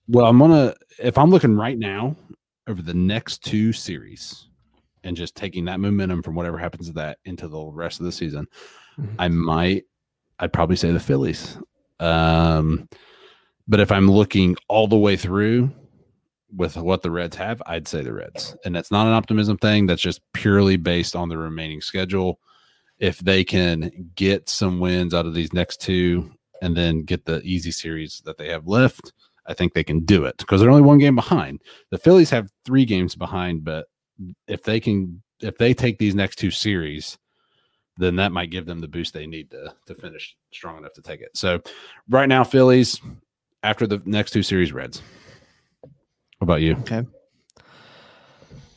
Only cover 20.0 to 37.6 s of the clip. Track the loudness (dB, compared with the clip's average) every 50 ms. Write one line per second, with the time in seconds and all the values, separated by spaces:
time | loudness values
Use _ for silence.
20 | -2 -4 -6 -8 _ _ -10 -2 0 2 4 4 4 4 4 2 0 0 -2 -2
21 | -2 -4 -4 -6 -6 -6 -6 -8 -8 -8 -10 -10 -10 -10 -12 -12 -12 -10 -6 -6
22 | -6 -4 -2 -2 -2 -2 -4 _ _ _ _ _ _ _ _ _ _ _ _ -4
23 | -4 -4 -4 -2 0 0 2 2 2 0 0 0 2 0 0 -2 -4 -8 -10 -14
24 | -20 -14 -6 -2 0 0 0 0 -2 -6 -6 -2 -2 -2 -2 -2 -2 0 0 0
25 | -2 -2 -2 -2 -2 -2 -4 -4 -4 -4 -2 -4 -4 -4 -6 -12 -6 -2 -2 0
26 | 2 0 0 -2 -4 -6 -12 _ _ _ _ -8 -6 -4 -2 -2 0 0 -2 -2
27 | -4 -4 -6 -6 -6 -6 -8 -6 -6 -6 -6 -6 -6 -6 -10 -10 -10 -10 -10 -10
28 | -12 -12 -16 -18 -16 -18 -16 -14 -12 -10 -10 -10 -6 -2 2 2 2 2 0 -4
29 | -20 -20 _ _ _ _ _ _ _ -12 -6 -2 -2 -2 0 -2 -2 -2 -2 -2
30 | 2 4 4 4 2 0 -6 -8 -4 0 2 4 6 8 8 8 8 8 8 8
31 | 6 6 4 2 0 0 -2 -2 -2 -6 -10 -16 _ -20 -20 -20 _ -12 -8 0
32 | 4 6 8 8 6 4 2 -2 -4 -6 _ _ -6 0 2 2 2 4 2 0
33 | -2 -2 -4 -8 -10 -8 -6 -6 -4 -4 -4 -6 -6 -8 -10 -10 -12 _ _ _
34 | _ _ _ -20 -18 -18 -18 _ _ -12 -12 -8 -6 -4 -4 -2 -2 -2 -2 -2
35 | -2 -6 -10 -16 _ _ _ -14 -12 -10 -4 0 2 2 2 2 0 -4 -2 0
36 | -2 0 0 0 -2 -2 -4 -4 -6 -4 -4 -4 -4 -4 -4 -4 -6 -8 -10 -12
37 | -14 -16 -18 _ _ _ _ _ _ _ _ _